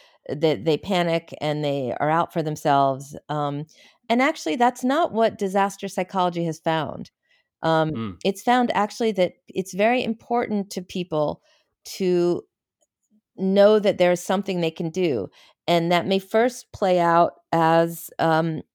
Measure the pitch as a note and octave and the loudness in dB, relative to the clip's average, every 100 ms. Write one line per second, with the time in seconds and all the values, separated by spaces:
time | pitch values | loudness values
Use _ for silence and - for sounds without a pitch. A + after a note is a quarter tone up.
0 | _ _ - C#3+ D#3+ B2 D3+ D3 F#3 F#3 | _ _ -10 -2 0 0 0 -2 0 -2
1 | E3+ E3 - - D3+ D3+ D3 C#3 B2+ - | 0 -2 -4 -8 -4 -2 -2 -2 -4 -2
2 | D3 D#3+ E3 F3 D#3 D3+ D#3 C#3 C#3 C3+ | 0 0 0 -4 -6 -4 2 2 2 -2
3 | C#3+ D3 - D3+ D3 C#3+ D3+ _ - _ | -10 -18 -8 -4 -4 -6 -10 _ -20 _
4 | _ A#3+ C4+ D#4+ E4 D4 A#3+ B3 B3+ C#4+ | _ 0 0 -2 -6 0 0 0 -2 0
5 | F4 G#3+ A3+ G3 G3 G3 G3 - G3 - | 0 0 0 0 -2 0 0 -2 -8 -6
6 | F3+ F#3+ F3+ E3+ E3+ D#3 - D#3+ C#3+ - | -4 0 -2 0 -4 -4 -2 -2 -2 -8
7 | - _ _ _ _ _ D#3+ D#3+ D#3 C3+ | -16 _ _ _ _ _ 0 2 2 -2
8 | A2 F2 F#3+ F#3+ - B3 A#3+ - G#3 - | -8 -4 -4 -2 0 2 2 0 -2 -2
9 | A3+ F#3+ F3+ - _ - F#3 F3+ G#3+ B3+ | -2 0 -2 -2 _ -8 -6 0 0 2
10 | - A3+ - A#3+ - G#3 G3 - F3+ F#3 | -2 -6 -4 -4 -2 -4 -4 -10 -8 -8
11 | F3 D#3 D3+ E3+ _ _ _ _ - - | -4 -2 -2 -4 _ _ _ _ -18 -4
12 | F#3 F3+ F3 F3 - _ _ _ _ _ | 0 2 2 -2 -6 _ _ _ _ _
13 | _ _ _ - F#3+ G3 G3+ G#3+ G3+ - | _ _ _ -6 0 6 6 6 2 2
14 | F3 F3+ - G3 G3+ F3+ E3 D#3+ E3+ E3 | 2 2 0 -2 -2 -2 -2 -2 -6 -2
15 | F3 A#2+ F#2+ _ - _ - E3+ E3 F3 | 0 0 -6 _ -20 _ 0 0 2 0
16 | F3 G3 F#3+ A3 B3 B3 - - F#3+ F3+ | 2 -2 0 0 0 -2 -18 -4 0 2
17 | E3+ E3+ E3+ - _ E3 D#3+ E3 E3+ E3 | 4 4 2 0 _ 0 4 4 2 -4
18 | - - E3 D#3+ E3 D#3 - | -14 -2 0 2 0 -4 -10